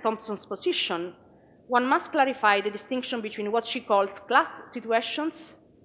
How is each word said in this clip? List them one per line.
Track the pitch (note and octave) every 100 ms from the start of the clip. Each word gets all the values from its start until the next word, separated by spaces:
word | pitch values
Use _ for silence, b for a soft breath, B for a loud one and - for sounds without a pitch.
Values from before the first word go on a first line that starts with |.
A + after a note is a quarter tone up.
Thompson's | A#3 A3 - G3+
position, | - G3+ F4+ - - F3 F3 - - b b b -
one | B3 B3
must | D#4+ -
clarify | D#4 C4+ B3+ G#3+ G3+
the | G#3
distinction | G3+ - B3+ B3 A#3
between | G#3+ G#3+ G#3
what | A3+
she | A#3 B3+
calls | - G3+ G3 -
class | - C4 E4 - -
situations | B3 A3+ A3+ A#3 - D#4 - - - _ _